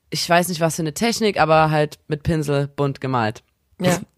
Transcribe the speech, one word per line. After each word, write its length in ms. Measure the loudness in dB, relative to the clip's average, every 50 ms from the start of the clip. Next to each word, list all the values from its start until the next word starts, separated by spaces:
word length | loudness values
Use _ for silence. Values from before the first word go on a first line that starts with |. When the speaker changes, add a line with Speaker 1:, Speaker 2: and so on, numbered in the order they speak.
| _ _
Speaker 1:
ich 180 | -8 -6 0 2
weiß 180 | 2 2 2 0
nicht, 120 | 0 0
was 140 | 0 0 0
für 40 | -2 -4
eine 100 | -6 -4
Technik, 460 | -2 -2 -2 0 0 0 0 2 2
aber 300 | 2 4 4 4 4 4
halt 280 | 2 2 0 -2 -4 -10 _
mit 160 | -8 -8 -4 -2
Pinsel 440 | -2 -2 -2 -2 0 0 -2 -2
bunt 340 | -2 -4 -2 -2 -2 -2 -4
gemalt. 420 | -4 -4 -2 0 0 -2 -4 -6 -14 _ _ _ _ _ _ -2
Speaker 2:
Ja. 200 | 0 0 0 0 -4 -10 _